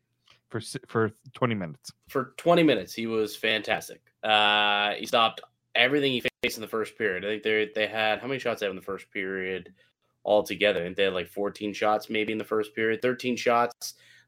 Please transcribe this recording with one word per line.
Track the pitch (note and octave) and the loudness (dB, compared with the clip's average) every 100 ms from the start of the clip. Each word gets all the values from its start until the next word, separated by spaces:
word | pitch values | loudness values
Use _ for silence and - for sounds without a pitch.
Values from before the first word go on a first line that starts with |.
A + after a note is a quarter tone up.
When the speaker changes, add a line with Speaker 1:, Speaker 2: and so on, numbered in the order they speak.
| _ _ _ _ _ | _ _ _ _ _
Speaker 1:
For | A2+ | -8
s-, | - C3+ - | -8 -12 -4
for | A#2 G#2+ - C3 | -2 -2 -4 -16
twenty | - B2 G#2+ | -4 -2 -2
minutes. | E2 C#2+ - - - | -6 -12 -18 -20 -8
Speaker 2:
For | C#3 B2 - | -6 -6 -2
twenty | E3+ F3 | 4 6
minutes, | D#3 A2 F2+ | 6 4 0
he | - A2+ | -6 -2
was | A2 G#2+ - | 0 -2 -2
fantastic. | A2 G#2+ G#2+ G2+ - - _ _ | 0 0 0 -2 -4 -18 _ _
Uh, | A2 G#2+ G#2 G#2 G#2 G#2 G#2 - | 2 4 4 4 2 2 0 -2
he | A2 | 0
stopped | A#2+ A2+ - - _ _ A2+ | 2 2 0 -18 _ _ 2
everything | B2+ C#3+ C#3 | 4 4 2
he | B2 B2 - | 0 -2 -2
faced | A#2+ A#2 | -4 -4
in | |
the | G#2 | -6
first | A2+ G#2+ - | -4 -4 -2
period. | G#2 F2+ | -2 -2
I | G2 | -4
think | G#2+ | -2
they, | G#2+ G#2+ G#2 | 0 0 0
they | G#2+ G2+ | -2 -2
had, | A2 A2 G#2 | 2 2 0
how | A#2+ | -2
many | C3+ | -4
shots | A#2+ A2 | -4 -2
they | G2+ | -4
have | |
in | F#2+ | -6
the | |
first | G2 F#2+ - | -8 -10 -8
period | G2+ F#2+ F#2+ F#2 F#2 F2+ - _ _ _ _ - | -8 -6 -4 -4 -6 -10 -20 _ _ _ _ 2
altogether? | G#2 F#2+ F#2 G#2 F2 | 2 2 2 2 2
I | |
think | F2 F#2+ | -2 0
they | G2 | 0
had, | |
like, | F#2 G#2+ | 0 -4
fourteen | G2+ G2+ - G#2 | -4 -6 -4 -6
shots | F#2+ G#2+ G#2+ - | -2 0 0 -2
maybe | A2 G#2+ | -4 -2
in | G#2+ | -4
the | |
first | G2+ A2 G#2 A2+ | -2 -2 -2 -2
period, | A2 A2 | -2 0
thirteen | B2+ B2 B2 A2+ | -2 -2 -4 -2
shots, | B2 A#2 B2 - - - - - | 2 2 2 -4 -16 -16 -20 -20